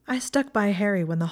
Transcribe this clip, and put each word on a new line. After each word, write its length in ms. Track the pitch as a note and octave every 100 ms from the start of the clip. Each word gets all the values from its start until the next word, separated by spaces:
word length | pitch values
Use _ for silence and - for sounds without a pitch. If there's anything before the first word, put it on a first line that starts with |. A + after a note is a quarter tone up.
| -
I 120 | B3+
stuck 340 | - C#4 C4+
by 160 | A3 G3+
Harry 360 | F#3+ G#3 F#3+
when 140 | D#3+ E3
the 80 | E3